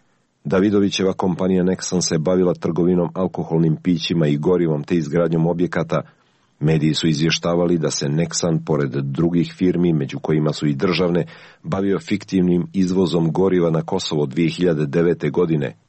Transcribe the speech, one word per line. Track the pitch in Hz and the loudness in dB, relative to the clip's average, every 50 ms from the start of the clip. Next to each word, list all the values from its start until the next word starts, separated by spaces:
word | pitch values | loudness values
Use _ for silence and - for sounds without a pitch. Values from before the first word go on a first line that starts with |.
| _ _ _ _ _ _ _ _ _ | _ _ _ _ _ _ _ _ _
Davidovićeva | 73 95 92 95 107 101 101 101 95 - - 95 95 92 | -2 0 2 2 4 4 4 2 2 0 0 0 0 0
kompanija | - 101 92 85 80 95 90 95 92 90 | 0 -2 -2 -2 0 0 0 2 2 2
Nexan | 92 92 - - - 92 90 | 2 0 -2 -4 -4 -2 -2
se | 85 - 90 80 | 0 0 0 0
bavila | 73 90 92 92 92 90 82 | 2 2 2 4 2 2 0
trgovinom | - - 85 82 87 85 90 92 90 87 80 - | 0 -2 -2 0 2 2 2 2 2 0 -2 -2
alkoholnim | 92 92 87 - 90 80 - 82 82 82 80 78 73 - | -4 -4 -4 -4 -6 -6 -2 0 2 2 2 2 0 0
pićima | 92 87 80 - - 90 85 78 73 | 0 0 0 0 -2 0 0 2 2
i | 73 73 | 0 0
gorivom | 76 90 90 87 87 80 76 73 73 | 2 2 2 2 2 0 0 -2 -2
te | - 92 | -2 -2
izgradnjom | 85 76 71 71 85 85 80 85 82 82 85 | -2 -2 0 0 0 0 2 2 2 2 0
objekata. | 82 85 92 80 - 87 82 82 85 73 - - _ _ _ _ _ _ _ _ _ _ | 0 0 -2 -2 -2 -4 -4 -2 -4 -4 -4 -6 _ _ _ _ _ _ _ _ _ _
Mediji | 71 78 80 78 73 78 73 | 0 2 2 2 2 2 0
su | - - 82 | 0 0 0
izvještavali | 78 71 80 82 80 - - 85 85 87 87 85 87 82 | 0 2 0 0 0 -2 -2 -2 0 0 2 2 2 0
da | 76 73 | 0 -2
se | - - 73 | -4 -4 -4
Nexan, | 71 71 80 85 80 - - - 85 80 78 80 | -2 -2 -2 -2 -2 -4 -4 -2 0 -2 -2 0
pored | - 76 71 71 67 | -2 0 0 0 -2
drugih | 67 69 69 69 67 76 82 85 87 85 82 80 - - | -2 -4 -4 -4 -2 -2 0 0 2 0 -2 -2 -2 0
firmi, | 92 90 82 85 87 87 82 | 0 0 2 2 2 2 2
među | 76 69 65 71 67 | 0 -2 -4 -6 -8
kojima | - - 78 78 76 76 76 | -4 -2 0 0 0 0 -2
su | - 78 76 | -2 -2 -2
i | 71 | -2
državne, | 67 98 90 85 80 92 85 87 85 80 82 - - - - - _ - | 0 0 0 0 0 0 0 0 0 -2 -4 -8 -18 -20 -20 -20 _ -10
bavio | 85 82 95 98 98 95 82 | -6 -4 -2 -2 -2 -2 -2
fiktivnim | 80 - 107 101 - - 95 95 90 90 87 87 80 82 - | -2 -4 -6 -6 -4 -2 0 2 2 2 2 2 0 -2 -2
izvozom | 95 92 90 90 95 95 80 85 85 82 82 | -2 0 0 2 0 0 0 0 0 0 0
goriva | 73 90 95 95 92 90 85 82 | 0 0 2 2 2 2 2 2
na | 80 80 | 0 0
Kosovo | 80 - 98 92 - - 85 76 73 | -2 -4 -6 -6 -4 -4 -2 -2 -2
dvije | 67 64 80 85 80 | -2 0 0 0 0
hiljade | 82 85 87 90 80 73 76 | 0 0 0 0 2 0 -2
devete | 71 67 85 85 87 85 80 82 76 | -2 0 2 2 2 2 0 -2 -2
godine. | 67 87 90 82 82 78 69 58 - - _ | 0 0 0 0 0 -2 -2 -4 -8 -12 _